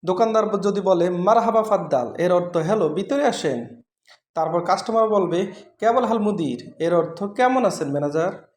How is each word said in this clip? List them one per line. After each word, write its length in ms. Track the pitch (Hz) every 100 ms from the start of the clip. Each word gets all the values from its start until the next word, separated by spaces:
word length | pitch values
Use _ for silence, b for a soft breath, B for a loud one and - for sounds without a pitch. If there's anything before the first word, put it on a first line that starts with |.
দোকানদার 400 | 170 185 226 220 208
ব-, 160 | 202
যদি 160 | 196 196
বলে, 260 | 185 180 175 175
"মারহাবা 440 | 180 233 214 226
ফাদ্দাল", 460 | 214 202 165 139 120 -
এর 140 | 175
অর্থ, 220 | 175 175 170
"হ্যালো, 300 | 160 220 160
ভিতরে 360 | 165 196 277 294
আসেন।" 320 | - 165 123 120 - _ _ _ b _
তারপর 260 | - 160 170
কাস্টমার 460 | 175 196 - 226 220
বলবে, 300 | 208 175 170 202 B B _
"কেবল 260 | 220 240
হাল 160 | 240 226
মুদির", 380 | 208 185 151 120 - -
এর 140 | 165
অর্থ, 240 | 170 160 - 202
"কেমন 280 | 202 254 262
আছেন 240 | 220 - 147
ম্যানেজার?" 420 | 143 147 151 175 - -